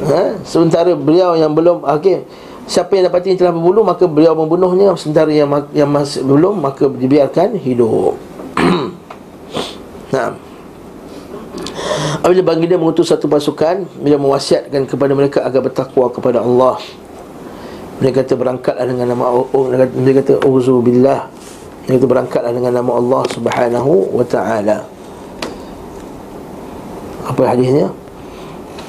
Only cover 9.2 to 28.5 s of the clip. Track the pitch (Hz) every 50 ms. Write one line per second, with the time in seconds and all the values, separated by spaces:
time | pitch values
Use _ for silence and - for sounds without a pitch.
9.2 | - - - - - - - - - - - - - - - - - - - 131
10.2 | 117 - - - - - - - - - - - - - - - - - - -
11.2 | - - - - - - - - - - - - - - 151 147 147 151 147 160
12.2 | - 170 185 185 180 165 165 160 165 170 185 175 160 165 160 175 165 - 160 151
13.2 | - 147 151 147 147 156 - - - 160 180 196 - - - 131 131 143 147 143
14.2 | 143 139 139 139 - - 170 147 - - 131 143 135 127 - 123 139 139 139 139
15.2 | 139 139 - - 113 127 127 135 131 131 - - 135 - - 127 127 120 - -
16.2 | - 131 117 113 104 123 123 123 127 127 120 - - - - - - - - -
17.2 | - - - - - - - - - - - - - - - - - 131 120 135
18.2 | 127 - 135 120 123 127 127 127 - - 139 - 123 123 131 123 123 123 123 123
19.2 | 127 127 123 123 131 - - 135 135 127 123 127 131 123 123 131 127 131 135 135
20.2 | 131 - 139 - - 135 131 127 123 131 131 123 117 123 123 123 127 135 135 123
21.2 | - - - - - - - - - - - - - - 131 127 131 - 127 127
22.2 | 127 120 - 143 120 120 120 123 123 123 123 123 120 127 120 120 123 123 131 131
23.2 | 127 123 - 120 117 120 120 - 123 117 117 123 120 139 170 196 190 - - 123
24.2 | 120 - - 117 92 101 113 110 101 107 107 - - - - - - - - -
25.2 | - - - - - - - - - - - - - - - - - - - -
26.2 | - - - - - - - - - - - - - - - - - - - -
27.2 | - - 131 - 131 110 123 123 127 127 135 151 185 190 - - - - - -
28.2 | - - - - - -